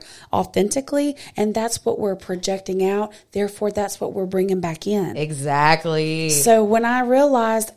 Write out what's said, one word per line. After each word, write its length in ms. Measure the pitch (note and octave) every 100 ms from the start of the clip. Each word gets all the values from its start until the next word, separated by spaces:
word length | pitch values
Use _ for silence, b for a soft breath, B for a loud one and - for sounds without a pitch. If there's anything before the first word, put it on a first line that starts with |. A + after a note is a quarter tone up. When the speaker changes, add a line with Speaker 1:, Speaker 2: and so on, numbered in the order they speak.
| B B B
Speaker 1:
authentically, 840 | - F#3 - G#3 C#4 C4+ C#4+ C#4+ C#4+ B -
and 160 | G#3+
that's 320 | G#3 A3+ A3+ -
what 120 | -
we're 180 | G#3 F#3+
projecting 680 | - F3+ F#3 F#3+ F#3+ F#3+
out. 300 | F#3+ G3+ G#3+ B B
Therefore, 400 | G3+ G3+ - G#3
that's 300 | G#3 G3 -
what 100 | -
we're 120 | G3 F#3
bringing 340 | F#3+ F#3+ F#3
back 260 | F3 D#3+ -
in. 300 | G#3 F3+ A#2+
Speaker 2:
Exactly. 1120 | D#3 D3+ C#3 C#3+ D3+ E3 E3 D#3 D#3 D#3+ D#3+
Speaker 1:
So 320 | D3+ A3+ A3+ G#3+
when 180 | A3+
I 180 | A#3 B3
realized 720 | B3 B3+ D4 C4 A3+ A3 A3